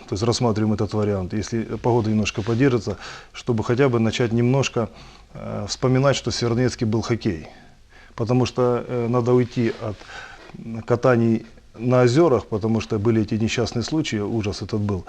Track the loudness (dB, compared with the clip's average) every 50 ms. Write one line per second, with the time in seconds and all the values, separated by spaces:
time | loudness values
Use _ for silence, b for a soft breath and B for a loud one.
0 | -8 -8 -4 -2 0 0 0 2 0 0 2 2 0 0 0 0 -2 -2 0 0
1 | 0 0 0 -2 -2 -4 -4 -6 -4 -4 -4 -4 -4 -4 -6 -4 0 2 2 2
2 | 2 2 0 0 0 -2 -4 -4 -4 -2 0 2 2 2 2 2 -2 -4 -8 B
3 | B B B B B B -18 -10 -4 -2 -2 -2 0 0 2 2 2 2 4 2
4 | 2 0 0 0 0 0 2 2 2 2 2 2 0 0 -2 -4 -4 -4 B B
5 | B B B B B B -16 -14 -12 -10 -8 -8 -8 -8 -6 -2 0 2 2 4
6 | 4 2 2 2 -2 -4 -4 -2 -2 0 2 2 0 0 0 -2 -2 -2 0 -2
7 | 0 -2 -4 -2 -2 -2 -4 -4 -8 -14 B B B B B B -20 b b b
8 | b b b -6 -2 0 2 2 2 0 0 0 0 2 2 0 -2 -4 -4 -4
9 | -2 0 0 0 2 4 4 4 2 2 0 -2 -2 -2 -2 -4 -8 -10 -10 -10
10 | B B B B B B B B B B B -16 -14 -12 -10 -10 -2 0 0 2
11 | 4 4 4 4 4 4 2 2 0 -6 -16 -20 -20 -20 -14 -6 -2 2 4 4
12 | 4 6 6 6 6 6 4 2 0 -2 -4 -2 0 0 0 0 0 -2 -2 0
13 | 2 2 2 2 2 0 0 0 0 0 0 -2 -2 -2 -2 -4 -4 -2 -2 -2
14 | -2 -2 -2 -4 -4 -2 -2 -2 -2 -4 -6 -6 -6 -4 -4 -2 -2 -2 -2 -4
15 | -6